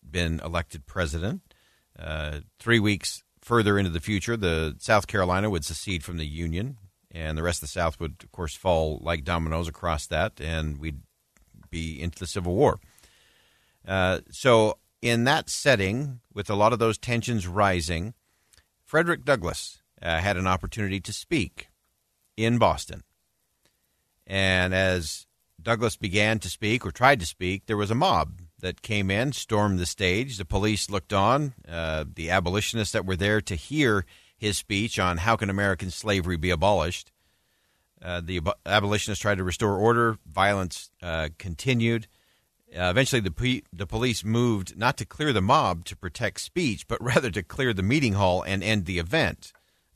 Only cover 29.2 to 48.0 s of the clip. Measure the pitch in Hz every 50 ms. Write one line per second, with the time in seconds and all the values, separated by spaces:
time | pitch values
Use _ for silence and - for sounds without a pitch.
29.2 | 127 147 135 - - - 110 104 104 104 95 90 87 - - - 101 90 90 107
30.2 | 131 139 117 98 92 - 104 98 101 107 107 95 - - 98 95 - - 107 98
31.2 | 98 110 127 143 151 139 123 - - - 82 85 82 80 78 78 76 - 80 85
32.2 | 80 80 90 98 85 87 92 107 104 - - 113 104 - - 110 87 95 95 82
33.2 | 98 104 107 107 - - 98 76 - - 139 156 147 120 107 98 92 - - -
34.2 | _ _ _ _ 113 107 98 - - - 104 98 110 113 - 113 92 90 87 85
35.2 | 87 117 113 104 107 98 95 101 101 98 95 85 101 92 82 - - 107 101 95
36.2 | 82 90 90 80 78 90 90 76 90 101 104 90 76 87 90 - - - _ _
37.2 | _ _ _ _ _ _ _ _ _ _ _ _ _ _ _ _ - 90 87 87
38.2 | 85 82 92 87 78 98 - - _ 82 98 107 101 101 107 101 - - 101 -
39.2 | - 104 104 90 92 90 82 - 117 104 101 95 104 113 117 117 117 113 110 -
40.2 | _ - 80 95 95 101 101 98 92 85 - - - - _ _ 90 87 80 80
41.2 | 78 78 82 - - 95 82 - - 135 127 117 113 117 117 110 110 - _ _
42.2 | _ _ _ _ _ _ _ _ _ _ - 87 90 90 90 123 135 - 135 120
43.2 | 101 92 78 - 120 127 127 104 - _ - 85 101 - - 110 123 127 107 -
44.2 | - 107 110 117 123 120 110 101 92 - - 90 110 127 139 - 104 - - -
45.2 | 151 151 123 98 92 104 135 156 135 101 90 82 87 - - - - 87 - -
46.2 | 120 101 - - - - - 185 175 127 101 - - - 113 - 110 123 120 175
47.2 | 139 117 80 107 85 - - - 135 123 107 92 92 101 135 160